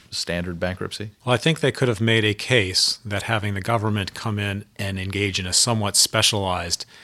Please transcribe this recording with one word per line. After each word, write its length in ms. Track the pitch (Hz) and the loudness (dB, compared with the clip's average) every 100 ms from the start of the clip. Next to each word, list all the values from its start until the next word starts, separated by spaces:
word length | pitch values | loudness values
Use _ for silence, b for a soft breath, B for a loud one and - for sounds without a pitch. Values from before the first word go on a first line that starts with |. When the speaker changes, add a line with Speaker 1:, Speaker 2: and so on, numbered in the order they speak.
| _ | _
Speaker 1:
standard 480 | - - 87 87 85 | -8 -4 -4 -4 -4
bankruptcy? 500 | 90 90 98 - 104 - - | -4 -4 -8 -8 -12 -8 -2
Speaker 2:
Well, 80 | |
I 40 | 123 | 0
think 220 | 160 156 | 2 2
they 120 | 139 | 0
could 160 | - 127 | 2 0
have 120 | 107 | 2
made 240 | 113 113 | 4 4
a 120 | 107 104 | 4 0
case 640 | - 127 92 92 - - | 2 2 2 0 0 -2
that 200 | 107 101 | -4 -4
having 320 | - 113 101 95 | -2 -2 0 -4
the 60 | |
government 520 | 92 117 107 104 92 | 0 0 2 0 -2
come 240 | - 117 104 | -6 -4 -2
in 280 | 101 101 - - | -2 -4 -8 -8
and 220 | 101 95 | -6 -4
engage 400 | 95 98 101 98 | -4 0 0 0
in 80 | 92 | 0
a 40 | |
somewhat 440 | - 123 113 101 - | 2 2 2 2 2
specialized 880 | - 113 - 107 95 90 87 - - B | 2 4 2 2 0 -2 -2 -6 -8 B